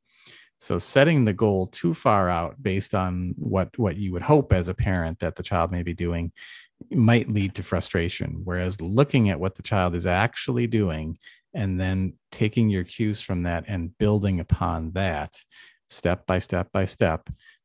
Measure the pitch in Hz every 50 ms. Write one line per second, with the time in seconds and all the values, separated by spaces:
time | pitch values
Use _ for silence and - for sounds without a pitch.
0 | _ _ _ _ _ - - - - _ _ - - - 98 90 - - - 135
1 | 139 165 165 143 120 107 95 92 113 104 98 95 92 - - - - 170 165 -
2 | - 123 107 101 92 90 90 82 85 80 - - 131 104 92 98 - - - 98
3 | 92 90 90 90 90 90 - - 143 117 98 95 90 - - - 113 95 80 98
4 | 101 92 90 87 - - 151 147 135 - - 92 87 90 90 - - 104 92 90
5 | 82 82 82 - 87 82 - - 90 - 101 87 82 82 90 87 85 87 85 82
6 | 87 85 85 85 87 87 - - - - - - - _ _ - - - - 151
7 | 113 110 120 120 - - 107 104 98 95 - - 95 - - 85 - - - 90
8 | 85 85 - - - 73 78 82 87 90 87 90 90 92 92 - 82 90 101 120
9 | 147 147 - 131 110 101 90 73 90 95 - - - - 113 98 90 90 85 87
10 | 82 90 87 92 107 120 - - - - 127 120 120 113 117 110 104 90 78 78
11 | 78 80 82 - _ - - _ _ _ - 165 104 95 92 90 92 92 95 95
12 | 92 92 - _ _ - - - 110 107 - 120 113 107 101 95 90 - - -
13 | 113 107 104 - - - 95 87 87 87 85 85 80 - 104 90 82 85 - -
14 | 107 104 104 104 98 98 95 87 82 - - - 90 87 85 80 80 82 87 95
15 | 98 92 80 73 73 - - - - _ _ - - - _ _ _ - - -
16 | - 87 90 - - - 92 92 - - - 90 87 - - 98 95 - - -
17 | 113 85 80 80 - - - - _ - - _ _